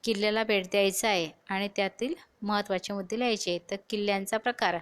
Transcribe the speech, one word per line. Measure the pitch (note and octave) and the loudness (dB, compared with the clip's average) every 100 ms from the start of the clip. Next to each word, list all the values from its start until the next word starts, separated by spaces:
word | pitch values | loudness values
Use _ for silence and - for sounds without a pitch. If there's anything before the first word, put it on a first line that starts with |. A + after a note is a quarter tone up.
किल्ल्याला | - G#3 G#3+ G#3+ | -2 0 2 2
भेट | A3 G#3 F#3 | 2 0 2
द्यायचं | G3+ G3 F#3 A3 | 4 4 2 2
आहे | F#3+ D#3+ - - | 2 0 -6 -6
आणि | F#3+ G3+ G3+ | -4 -2 -2
त्यातील | G3 - B3 F4 - _ | -2 -2 -6 -6 -12 _
महत्त्वाचे | G3+ G#3 G3+ F#3 - | -2 -2 0 -4 -2
मुद्दे | G3+ F#3 A3 | -6 -4 -2
लिहायचे. | B3 G#3+ - F3 - | 0 0 -2 -4 -4
तर | G3 _ | -10 _
किल्ल्यांचा | G#3 G#3 G3 G3 A3 | -2 0 0 0 -2
प्रकार, | B3 B3 G3+ F3 | -2 0 0 0